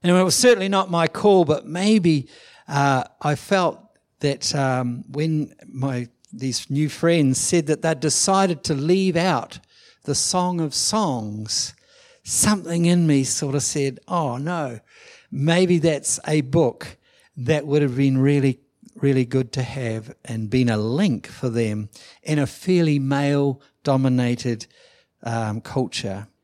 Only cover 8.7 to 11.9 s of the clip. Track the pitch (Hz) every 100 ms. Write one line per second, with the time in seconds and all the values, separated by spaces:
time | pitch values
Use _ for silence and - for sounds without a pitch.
8.7 | 143 151 190 190 165 185 135 - - _
9.7 | _ _ _ - 135 - 185 180 175 156
10.7 | - - 220 190 123 107 104 107 - -
11.7 | - _